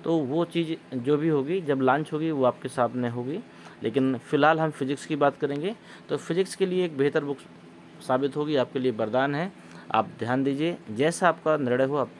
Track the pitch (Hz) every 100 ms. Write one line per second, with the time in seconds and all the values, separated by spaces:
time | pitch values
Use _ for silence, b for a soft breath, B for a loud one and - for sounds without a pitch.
0 | - 165 131 156 170 170 160 160 - 131
1 | 120 147 160 151 135 185 156 135 131 139
2 | 156 156 160 147 127 123 131 135 120 123
3 | 123 120 123 175 254 B B B 113 117
4 | 131 123 - 151 147 160 160 147 131 135
5 | - 151 143 135 139 143 170 233 B B
6 | - 147 - 170 185 - 185 180 180 143
7 | 139 156 143 139 - - - - - -
8 | - 131 139 147 147 147 120 135 127 110
9 | 110 120 139 143 185 - B B B 110
10 | 110 - 110 127 135 139 160 175 - 107
11 | 147 170 180 160 156 156 127 123 135 143
12 | 120 -